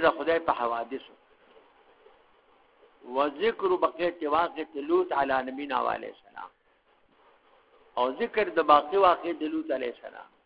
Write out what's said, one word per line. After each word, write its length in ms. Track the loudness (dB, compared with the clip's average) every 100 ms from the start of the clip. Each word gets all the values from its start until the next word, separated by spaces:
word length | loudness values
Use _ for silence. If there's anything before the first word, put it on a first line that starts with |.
د 20 | 2 2
خدای 200 | 0 0 0
په 60 | -2
حوادثو، 540 | -2 -4 -6 -10 -12 -20 _ _ _ -20 _ _ _ _ -20 _ _ _ _ _ _ _ -20 _
و 120 | -6 -2 -2 0
ذکر 300 | -2 0 0 2
بقیت 380 | 0 0 -4 -2 0 0
واقعة 360 | 0 -4 -10 -8 0
لوط 220 | 0 2 0
علی 180 | 0 0 -2
نبینا 280 | -8 -4 -2
و 80 | 0
علیہ 180 | -2 -8 -16
السلام، 340 | -20 -18 -18 _ _ _ _ _ _ _ _ _ _ _ _ _ _ -2
او 80 | -2 -2
ذکر 240 | -4 -2 0 0
د 40 | 6
باقی 240 | 6 6 4
واقعې 360 | 4 4 -2 -6
د 20 | -4
لوط 140 | -6 -4 -4
علیہ 160 | -6
السلام 360 | -10 -16 -18 -20 _